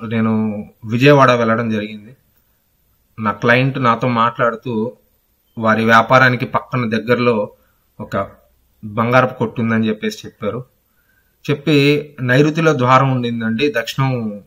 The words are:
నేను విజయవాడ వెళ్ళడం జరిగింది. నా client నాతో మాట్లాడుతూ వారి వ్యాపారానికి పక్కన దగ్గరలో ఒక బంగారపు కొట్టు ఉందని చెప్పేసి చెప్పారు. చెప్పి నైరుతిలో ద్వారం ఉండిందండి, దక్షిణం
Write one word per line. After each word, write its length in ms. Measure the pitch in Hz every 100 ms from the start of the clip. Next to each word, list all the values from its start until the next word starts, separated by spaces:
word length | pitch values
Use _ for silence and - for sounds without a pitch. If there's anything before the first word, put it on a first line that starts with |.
నేను 640 | 113 113 113 110 110 104 104 _ 110
విజయవాడ 460 | 120 139 143 127
వెళ్ళడం 380 | 123 113 113 117
జరిగింది. 460 | 110 107 107 104 131 _ _ _ _ _ _ _ _ _ -
నా 120 | 110
client 520 | 101 123 123 135 135
నాతో 240 | 127 117 127
మాట్లాడుతూ 840 | 117 117 - 120 110 127 113 113 - _ _ _ _ _ -
వారి 280 | 110 110 113
వ్యాపారానికి 600 | 113 113 131 127 123 110
పక్కన 440 | 117 - 127 117
దగ్గరలో 600 | 107 110 120 120 110 104 _ _ _ _ _
ఒక 280 | - 101 98 - _ _ _ _ 107
బంగారపు 480 | 104 117 127 127
కొట్టు 280 | - 113 117
ఉందని 260 | 113 113 110
చెప్పేసి 300 | 107 110 - -
చెప్పారు. 400 | _ 104 113 131 _ _ _ _ _ _ _ -
చెప్పి 600 | 143 156 147 139 147 - -
నైరుతిలో 560 | 127 127 151 151 160 143
ద్వారం 340 | 123 131 135
ఉండిందండి, 640 | 127 120 117 113 113 147 117
దక్షిణం 640 | 113 - 135 127 110 104